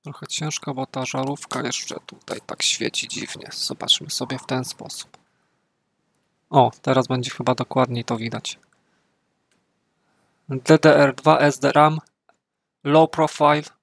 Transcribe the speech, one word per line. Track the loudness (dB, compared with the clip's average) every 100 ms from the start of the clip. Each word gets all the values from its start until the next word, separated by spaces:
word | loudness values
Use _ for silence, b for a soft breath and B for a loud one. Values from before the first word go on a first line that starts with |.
Trochę | -18 -16 -10
ciężko, | -8 -6 -8 -8
bo | -8 -8
ta | -8
żarówka | -6 -6 -6 -8 -8 -8
jeszcze | -6 -8 -8 -14
tutaj | -16 -20 -14 -14
tak | -12 -4
świeci | -2 0 -4 -4 -8
dziwnie. | -10 -10 -12 -14
Zobaczmy | -8 -8 -6 0 0 0
sobie | -8 -6 -8
w | -4
ten | -6
sposób. | -6 -12 -14 -14 -16 _ _ _ _ _ _ _ _ _ _ _ _ _ _
O, | 4 4 0
teraz | 0 0 2
będzie | -2 -4
chyba | -4 -2
dokładniej | -2 -2 0 0 -2
to | -4 -6
widać. | -6 -8 -10 -14 _ _ _ _ _ _ _ _ _ _ _ _ _ _ _ _ _ _ -10
D | -8 4 6
D | 8 6
R | 4
dwa | 4 2 4
S | 4 2
D | 0
ram, | 4 4 2 _ _ _ _ _ _ _ _
low | 2 4 4
profile | 2 -2 2 2 2 -2 _